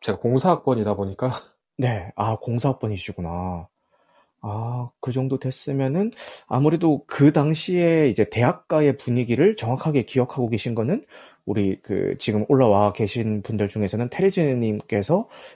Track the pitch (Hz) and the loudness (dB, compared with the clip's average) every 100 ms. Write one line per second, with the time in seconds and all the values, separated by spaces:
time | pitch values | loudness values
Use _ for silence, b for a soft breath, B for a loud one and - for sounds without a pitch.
0 | - 95 120 131 180 165 - 120 104 101 | -6 -4 0 2 2 2 0 0 0 -2
1 | 98 95 131 - B _ _ - 123 104 | -4 -4 -4 -4 B _ _ -4 -2 -2
2 | 90 - 107 110 - 117 139 127 110 98 | -6 -4 -4 -4 -4 -2 -2 -2 -4 -6
3 | - 95 85 87 92 87 87 _ _ _ | -8 -8 -6 -6 -6 -8 -12 _ _ _
4 | _ _ _ _ 107 104 117 123 120 - | _ _ _ _ -10 -6 -6 -6 -8 -8
5 | 131 127 131 131 131 - - 139 135 160 | -4 -2 -2 -2 -4 -8 -6 -2 0 0
6 | 214 B B B - 123 147 165 170 143 | -2 B B B -4 0 2 2 2 0
7 | - - 143 147 147 156 - 180 170 160 | -2 4 4 6 2 -2 -2 0 2 4
8 | 147 104 104 117 123 - - 156 147 127 | 2 2 0 2 2 0 -2 2 2 2
9 | - 120 120 117 185 214 113 131 160 143 | -2 -2 0 2 2 2 -2 -2 0 0
10 | 110 131 123 - 117 113 120 113 113 233 | 0 0 0 -2 -2 -2 -2 -2 -2 -2
11 | - B B B - 104 98 92 - 95 | -6 B B B -4 0 0 -2 -4 -2
12 | 95 95 - 104 104 135 120 101 104 - | -2 -2 -2 0 2 4 6 6 4 2
13 | 104 117 110 107 - 110 101 110 101 110 | -2 -2 -2 -4 -4 -2 -2 -2 -2 -2
14 | 120 - 190 190 151 123 113 104 - 104 | -4 0 0 2 0 0 0 -2 -2 -2
15 | 101 180 - B B | 2 0 0 B B